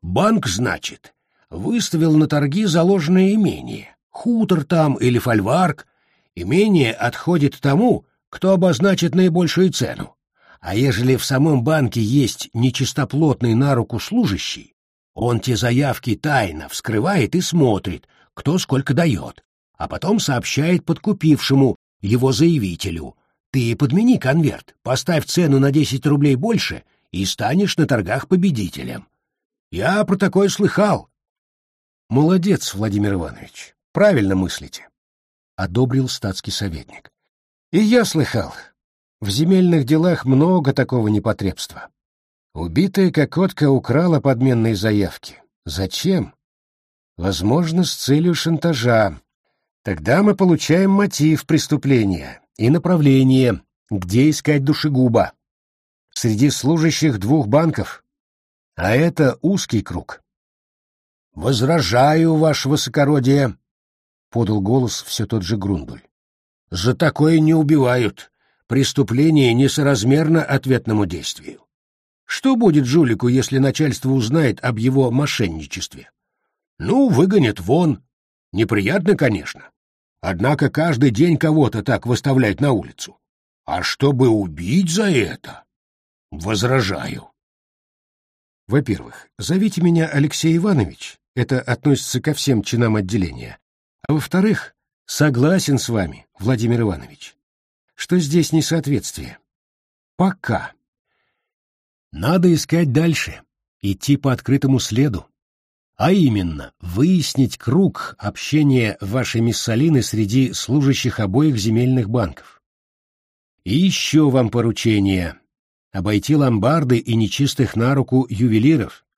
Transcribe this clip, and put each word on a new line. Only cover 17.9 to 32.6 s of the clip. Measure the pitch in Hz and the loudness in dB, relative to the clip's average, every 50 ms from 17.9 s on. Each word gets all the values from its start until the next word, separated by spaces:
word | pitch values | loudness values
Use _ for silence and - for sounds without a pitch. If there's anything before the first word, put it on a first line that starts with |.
| 85 76 _ _ _ _ _ _ _ | -10 -10 _ _ _ _ _ _ _
кто | - - 143 165 185 | -8 -4 -2 -2 -2
сколько | - - 135 131 135 - 135 | -2 -2 -2 -2 -2 0 0
дает, | 123 170 165 120 80 65 62 - _ _ _ _ _ _ _ _ | 0 2 0 0 -2 -6 -12 -16 _ _ _ _ _ _ _ _
а | _ - | _ -10
потом | - - - - 170 214 220 | -10 -8 -8 -2 -2 -2 0
сообщает | - - 139 120 - - - - 143 170 180 175 - | 0 -2 -2 -2 -4 -4 -4 -2 0 0 0 0 0
подкупившему | - 165 - - 214 208 - - 160 147 - - - 135 135 135 127 - _ _ _ _ _ | -2 -6 -4 -2 -4 -4 0 4 2 2 4 2 0 2 4 4 2 0 _ _ _ _ _
его | - 98 113 123 123 131 | -2 0 0 2 2 0
заявителю: | 127 98 156 170 170 147 107 92 85 80 - 95 82 82 76 - - _ _ _ _ _ _ _ | 2 4 2 2 2 2 -2 -4 -6 -6 -8 -8 -8 -8 -10 -12 -18 _ _ _ _ _ _ _
"Ты | - 135 120 117 117 | -4 -2 -2 -2 0
подмени | - 147 131 131 185 226 247 254 | 0 0 0 2 2 4 4 2
конверт, | - - 131 139 170 160 135 101 - - _ _ _ _ | 2 2 0 2 2 2 0 -2 -4 -14 _ _ _ _
поставь | 117 127 131 - - 170 156 - | -4 -4 -4 -2 -2 -2 -2 -2
цену | - - 175 180 151 139 135 | -2 0 0 2 4 4 4
на | 135 139 | 4 4
десять | 135 156 147 - 131 131 - | 2 2 0 0 -2 -2 0
рублей | 151 147 143 143 147 135 | 0 2 2 2 2 2
больше | 123 147 226 226 - - - - - _ _ _ _ _ _ | 0 0 -2 -2 -2 -2 -4 -8 -12 _ _ _ _ _ _
и | - 90 98 | -6 -6 -4
станешь | 95 - - 113 101 131 185 208 185 - | -4 -4 -4 -4 -2 0 0 0 0 0
на | - 156 | 0 0
торгах | - 139 110 95 87 110 135 - | 0 0 -2 -2 -2 -4 -6 -2
победителем". | _ 190 185 175 202 151 113 98 87 - - 65 64 - - - _ _ _ _ _ _ _ _ _ _ _ _ _ | _ 0 2 2 2 0 0 -4 -6 -8 -10 -10 -10 -10 -12 -14 _ _ _ _ _ _ _ _ _ _ _ _ _
Я | - 85 101 143 190 208 214 | -8 -4 -2 0 0 0 0
про | - 196 | 0 0
такое | 190 202 185 - 190 202 | 0 0 0 2 2 0
слыхал. | 196 - - 208 170 - - 208 208 170 113 - _ _ _ _ _ _ _ _ _ _ _ _ _ _ _ _ _ _ _ _ | 0 0 0 -2 0 2 2 2 2 0 -2 -4 _ _ _ _ _ _ _ _ _ _ _ _ _ _ _ _ _ _ _ _
"Молодец, | _ 107 131 151 160 185 190 170 208 185 - | _ 0 2 2 4 2 2 2 0 -2 -2